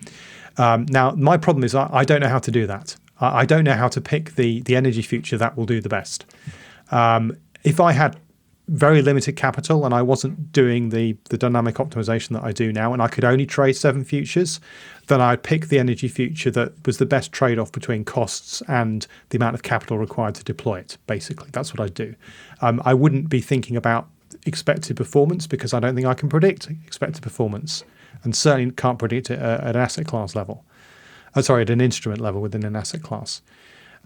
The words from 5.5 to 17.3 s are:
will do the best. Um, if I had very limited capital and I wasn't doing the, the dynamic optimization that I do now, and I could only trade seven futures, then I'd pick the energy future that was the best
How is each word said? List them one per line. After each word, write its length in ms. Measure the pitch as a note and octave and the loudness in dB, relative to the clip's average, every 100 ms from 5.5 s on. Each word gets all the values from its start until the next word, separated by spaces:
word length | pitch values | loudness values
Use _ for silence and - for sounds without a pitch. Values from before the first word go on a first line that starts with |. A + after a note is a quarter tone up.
| - | -2
will 100 | A2+ | -2
do 140 | A#2 | -2
the 80 | - | -2
best. 380 | G2+ - - - - - - - - - | -4 -6 -12 -14 -20 -18 -18 -20 -20 -2
Um, 480 | B2 A#2 A2+ A2+ - _ _ | 4 4 4 0 -6 _ _
if 160 | D#3 D#3+ | 0 4
I 120 | E3+ | 4
had 280 | D#3 D3 - _ _ _ _ - | 4 2 0 _ _ _ _ -6
very 320 | C#3+ D3 D#3 | 2 6 6
limited 340 | C3+ C#3 C#3+ | 6 2 0
capital 520 | D#3 C3 - - D#3 C3 | -2 -2 -2 0 0 2
and 80 | |
I 80 | A#2+ | 2
wasn't 500 | B2 C3 C3+ - C#3+ | 2 0 -2 -8 -2
doing 380 | D3 B2 A#2+ A2+ | 2 4 2 0
the, 260 | A2+ A2+ G#2+ - | 0 -2 -4 -6
the 80 | A#2 | -2
dynamic 380 | B2 A#2+ A#2 A2+ | 0 2 0 -2
optimization 540 | C3 A#2 A2 A2+ - | -4 -4 -2 -2 -4
that 100 | A2 | -6
I 80 | A2+ | -4
do 180 | G#2 A2+ | -2 -2
now, 220 | G#2+ A#2 | 0 -2
and 80 | B2 | 0
I 80 | A#2 | 0
could 160 | - | 2
only 220 | B2 C3 C#3 | 2 2 2
trade 260 | - C3+ | 2 2
seven 320 | C3 C#3+ C3 | 2 0 0
futures, 560 | B2+ C#3+ - F3+ E3+ - - - - - - | -2 -4 -2 -2 -2 -4 -14 -20 -20 -8 0
then 120 | C3+ | 4
I'd 200 | B2 A#2+ | 4 2
pick 260 | - D#3+ D#3+ | 0 -2 2
the 100 | C#3 | 2
energy 280 | B2 A#2 B2+ | 2 0 -4
future 440 | - B2 D#3 B2 | -4 -4 -4 -2
that 240 | A#2+ A2+ - | 0 -2 -4
was 140 | - - | -2 0
the 80 | C3 | 2
best 260 | C3+ - | 0 -2